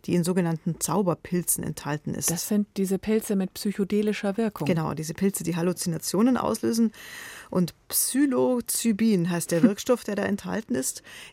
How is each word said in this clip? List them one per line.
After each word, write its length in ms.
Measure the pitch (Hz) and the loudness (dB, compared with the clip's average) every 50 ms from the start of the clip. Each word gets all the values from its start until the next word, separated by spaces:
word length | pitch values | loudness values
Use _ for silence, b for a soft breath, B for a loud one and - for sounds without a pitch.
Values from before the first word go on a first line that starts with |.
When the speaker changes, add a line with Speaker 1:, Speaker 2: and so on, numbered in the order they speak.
| B | B
Speaker 1:
die 100 | - 170 | 0 0
in 80 | 175 160 | 2 2
sogenannten 560 | 175 180 190 175 170 165 156 - 175 156 - | 2 2 2 2 0 0 -2 -2 -4 -4 -4
Zauberpilzen 840 | - - 156 196 208 180 151 - - - 180 180 165 - - - - | -2 -2 0 0 2 0 0 -2 -2 -4 -2 -2 0 0 -2 -2 -2
enthalten 480 | - 151 - - 139 147 147 - - - | -6 -8 -6 -6 -6 -6 -4 -4 -6 -6
ist. 180 | - 143 - | -4 -2 -2
Speaker 2:
Das 160 | 165 175 - - | -2 -2 -2 0
sind 200 | 214 208 208 - - 202 | 0 0 0 -2 -2 -2
diese 220 | 196 185 196 185 | -2 0 0 -2
Pilze 360 | - 214 220 220 - - 208 | 0 0 0 0 0 0 0
mit 180 | 196 190 185 - | 0 -2 -2 -4
psychedelischer 840 | - - 208 190 - 196 180 208 208 214 214 202 - - 196 190 - | -4 -4 -2 -2 -2 -2 0 0 2 2 0 0 -2 -2 -2 -2 0
Wirkung. 280 | 226 214 - - 156 | -2 -2 -2 -2 0
Speaker 1:
Genau, 280 | 139 180 165 156 - - | 0 2 2 0 -2 -4
diese 200 | 139 156 156 165 | -4 -6 -8 -4
Pilze, 300 | - 185 196 196 - 170 | 0 0 0 0 0 -2
die 140 | 170 175 165 | -2 -2 0
Halluzinationen 800 | 170 180 175 - - 180 160 160 - - - 180 226 262 247 - | 0 0 0 -2 -2 -2 -4 -4 -4 -2 2 4 4 4 4 4
auslösen. 560 | - - 226 - - 226 233 226 233 214 B B B B B B B B B B B B | 2 0 0 0 0 0 2 2 2 2 B B B B B B B B B B B B
Und 240 | B 185 180 151 - _ _ - | B 0 0 0 -2 _ _ -6
Psilocybin 1400 | - - - - - 262 294 277 254 254 254 254 254 240 233 - - - - 233 214 196 220 226 208 180 165 180 | -2 -2 0 0 2 2 2 4 4 4 4 4 2 2 0 -2 -4 0 0 2 2 4 4 4 4 4 4 2
heißt 220 | 175 170 - - | 0 0 0 0
der 120 | 180 165 156 | 2 4 6
Speaker 2:
<laughs> 0 | |
Speaker 1:
Wirkstoff, 420 | 202 202 - - - 247 233 - | 4 4 2 0 0 0 0 0
der 100 | - 202 | -2 -2
da 60 | 202 | -2
enthalten 540 | 202 196 202 196 - 180 180 208 - - 240 | 0 0 -2 -2 -4 -4 -4 -4 -4 -2 -2
ist. 260 | 262 262 - - - - B B B B B | -2 -2 -4 -6 -8 -12 B B B B B